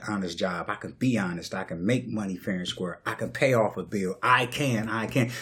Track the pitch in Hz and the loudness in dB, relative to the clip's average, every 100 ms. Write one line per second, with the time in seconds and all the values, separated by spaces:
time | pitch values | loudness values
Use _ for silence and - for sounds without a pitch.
0 | - 104 90 85 95 90 101 104 87 - | -4 -2 -2 -2 -2 -2 -4 -6 -8 0
1 | 127 113 92 85 - 95 92 85 98 127 | 2 4 2 -2 -6 -6 -6 -2 2 2
2 | 113 107 98 90 - 92 90 - 90 82 | 0 -4 -4 -4 -2 -2 -2 -4 -4 -4
3 | - 110 110 - 135 120 104 95 87 104 | -6 -4 -4 2 4 6 4 0 -4 -2
4 | 92 95 117 123 123 - 139 110 110 113 | -2 0 4 4 4 0 0 0 0 -2
5 | 110 135 120 - | 0 2 2 0